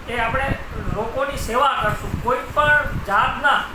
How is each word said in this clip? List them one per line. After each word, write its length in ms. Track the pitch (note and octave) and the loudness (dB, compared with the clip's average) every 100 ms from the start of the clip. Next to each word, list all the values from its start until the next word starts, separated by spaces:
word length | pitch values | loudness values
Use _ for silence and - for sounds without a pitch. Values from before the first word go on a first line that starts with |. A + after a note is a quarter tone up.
એ 160 | - A#3 | -6 -2
આપણે 280 | A3+ C4 C4+ - - G#3+ - | 0 0 0 -2 -4 -6 -4
લોકોની 480 | G3 A3 C4 C#4 C#4 | -2 -4 -2 -4 -2
સેવા 360 | - A#3 C#4 | -2 2 2
કરશું. 400 | A#3+ G#3+ G3+ - - | 2 -2 -2 -4 -4
કોઈ 160 | A#3 B3+ - | 0 -2 0
પણ 460 | D4 D4 D4 - - - | 2 4 4 2 -4 0
જાતના 520 | G3+ D4 - C#4+ A#3+ - | 2 2 2 2 2 -2